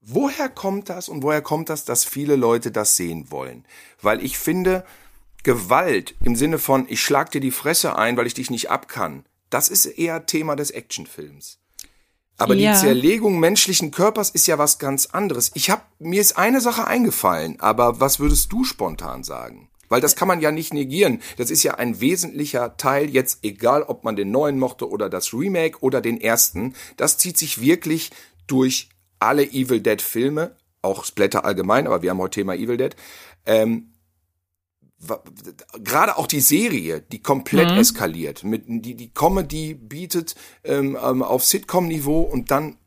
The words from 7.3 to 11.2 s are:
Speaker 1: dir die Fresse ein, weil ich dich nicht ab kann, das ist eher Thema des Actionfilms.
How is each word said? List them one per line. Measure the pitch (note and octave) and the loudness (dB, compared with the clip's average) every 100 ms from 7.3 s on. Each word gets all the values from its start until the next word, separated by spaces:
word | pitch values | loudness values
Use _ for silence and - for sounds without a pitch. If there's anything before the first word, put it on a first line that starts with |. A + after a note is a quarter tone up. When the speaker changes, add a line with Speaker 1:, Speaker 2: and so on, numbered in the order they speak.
Speaker 1:
dir | D3+ | -2
die | C3+ | -4
Fresse | B2 C#3+ E3 E3+ - | -2 -2 0 0 0
ein, | A2+ A#2+ | 0 2
weil | A#2+ | -2
ich | |
dich | - B2+ | -4 -8
nicht | A#2+ - | -6 -2
ab | C3+ - | -4 -4
kann, | - F2 C#2 - _ _ | -8 -8 -8 -20 _ _
das | D3+ - | -2 0
ist | G3 D#3 | 0 -2
eher | - E3 D#3+ - | -2 -4 -4 -4
Thema | D#3 D#3 C#3+ | -4 -2 -4
des | C#3+ | -6
Actionfilms. | - - - - - | -8 -12 -14 -14 -16